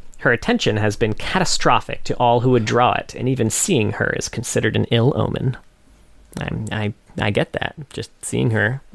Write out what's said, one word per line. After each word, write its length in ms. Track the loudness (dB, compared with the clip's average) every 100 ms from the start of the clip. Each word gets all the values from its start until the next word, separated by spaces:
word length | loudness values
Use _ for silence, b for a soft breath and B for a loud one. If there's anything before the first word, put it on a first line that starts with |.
| -12 -2
Her 120 | 0
attention 460 | 0 0 0 0 0
has 180 | 0 0
been 180 | 0
catastrophic 880 | 0 -2 0 2 2 4 2 2 -6 -4
to 100 | 2
all 240 | 4 4
who 100 | 4
would 140 | 4 4
draw 280 | 2 2
it, 200 | 2 -4 -6
and 140 | -2
even 200 | 0 0
seeing 440 | 0 2 2 2
her 200 | 0 -2 -2
is 120 | -4
considered 460 | -6 -2 -2 0 0
an 100 | 2
ill 280 | 4 4 2
omen. 420 | -2 -2 -4 -4 -12 _ _ -20 -20 -20 -14 -10
I'm, 260 | -6 -6 -6
I, 220 | -4 -4 -6 _ -6
I 120 | -2
get 220 | 0 -2
that. 220 | -4 -8 -10 -14
Just 180 | -12 -12 _ -6
seeing 260 | -2 0
her, 300 | 2 0 -2 -8